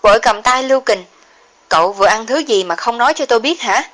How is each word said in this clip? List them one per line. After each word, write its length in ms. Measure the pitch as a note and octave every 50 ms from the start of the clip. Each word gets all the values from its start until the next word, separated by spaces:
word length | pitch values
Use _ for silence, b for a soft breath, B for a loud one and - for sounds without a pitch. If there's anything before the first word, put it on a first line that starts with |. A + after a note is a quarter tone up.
vội 180 | - G#3 G3+ A3+
cầm 220 | - B3 G#3+ G#3
tay 220 | G#3+ B3 B3+ C4 C4
Lưu 180 | C4 C4+ C4
Kình. 240 | C4 - G#3+ F#3 F3+ _ b b b b b b b b b _ _ _
"Cậu 220 | F3 D#3+ E3 F#3
vừa 160 | G3+ G3 G3
ăn 180 | F#3 G#3+ A3 A3+
thứ 120 | A3 B3+
gì 260 | D#4 D#4 C#4 A3+ G3 F#3
mà 120 | F3+ E3+
không 220 | - - C4+ B3
nói 160 | A#3+ A#3+ C#4 D#4
cho 120 | D4+ D4
tôi 140 | - A#3+ A#3
biết 220 | A3 C#4+ E4+ E4+
hả?" 220 | B3 A3 F#3+ A#3+ D#4 -